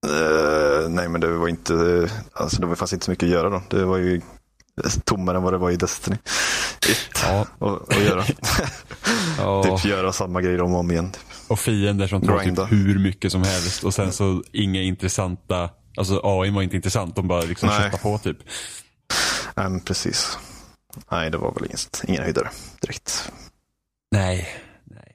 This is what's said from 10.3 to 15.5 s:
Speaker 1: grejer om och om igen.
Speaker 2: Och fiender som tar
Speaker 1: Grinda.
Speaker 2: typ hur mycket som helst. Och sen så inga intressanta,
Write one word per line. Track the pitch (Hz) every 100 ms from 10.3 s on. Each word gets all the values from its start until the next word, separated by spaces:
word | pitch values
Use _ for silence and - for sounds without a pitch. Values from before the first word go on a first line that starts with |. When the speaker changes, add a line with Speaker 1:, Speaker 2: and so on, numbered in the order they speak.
| 90
Speaker 1:
grejer | 90 90
om | 90
och | 90
om | 87
igen. | 85 90 - - - -
Speaker 2:
Och | 107
fiender | - 107 101 101 95
som | 98
tar | - 101
Speaker 1:
Grinda. | 95 90
Speaker 2:
typ | 98
hur | 107 98 98
mycket | 98 92 95
som | 92
helst. | 92 92 87 -
Och | 92
sen | 95 95
så | 92 98 92 -
inga | 113 101 95
intressanta, | 92 92 95 - 92 90 -